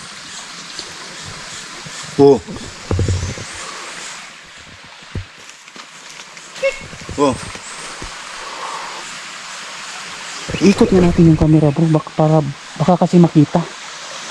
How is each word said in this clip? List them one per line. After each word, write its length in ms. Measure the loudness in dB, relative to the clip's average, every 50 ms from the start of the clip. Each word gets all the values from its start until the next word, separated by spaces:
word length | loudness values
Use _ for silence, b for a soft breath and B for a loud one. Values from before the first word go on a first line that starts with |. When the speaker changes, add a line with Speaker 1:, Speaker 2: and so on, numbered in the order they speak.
| -16 -16 -18 -18 -18 -16 -16 -16 -16 -16 -16 -16 -16 -16 -14 -14 -14 -14 -14 -16 -16 -16 -16 -14 -14 -14 -14 -14 -14 -14 -14 -14 -14 -16 -16 -16 -16 -14 -14 -14 -14 -4 2 6
Speaker 1:
Oh. 160 | 8 8 8 6 2 -4 -12 -12 -12 -14 -14 -12 -6 -4 -2 0 0 0 0 -2 -4 -6 -8 -10 -12 -12 -12 -14 -14 -14 -14 -14 -14 -14 -14 -14 -14 -14 -14 -16 -16 -18 -20 -20 -20 -20 -20 -20 -20 -20 -20 -20 -20 -20 -20 -20 -18 -12 -10 -10 -10 -12 -14 -20 -20 -20 -20 -20 -20 -20 -20 -20 -20 -20 -20 -20 -20 -18 -18 -18 -18 -18 -20 -20 -20 -18 -8 -4 -2 -2 -2 -4 -8 -14 -14 -14 -12 -8 -2 0
Oh. 180 | 2 2 0 0 -6 -10 -12 -14 -14 -14 -14 -14 -14 -14 -12 -12 -12 -12 -12 -14 -14 -14 -14 -14 -12 -12 -12 -10 -10 -8 -8 -8 -10 -10 -10 -12 -12 -12 -12 -14 -14 -14 -14 -14 -14 -14 -14 -14 -14 -14 -14 -12 -12 -12 -12 -12 -12 -12 -12 -12 -12 -12 -12 -10 -8 -6 -2 4
Speaker 2:
Ikot 280 | 4 6 6 6 6 6 6
na 160 | 6 6 6
natin 240 | 6 8 8 8 8
yung 60 | 8
camera, 340 | 6 6 6 6 6 6 4
bro. 160 | 4 4 4
Bak-, 240 | 4 2 2 0 0
para, 240 | 2 4 4 6 4 2 2 -4 -10 -12 -12 -6 -2
baka 160 | 2 4 4 4
kasi 160 | 4 6 6 8
makita. 420 | 6 8 8 6 4 6 4 0 -2 -2 -8 -14 -16 -16 -16 -14 -14 -14 -14 -14 -14 -12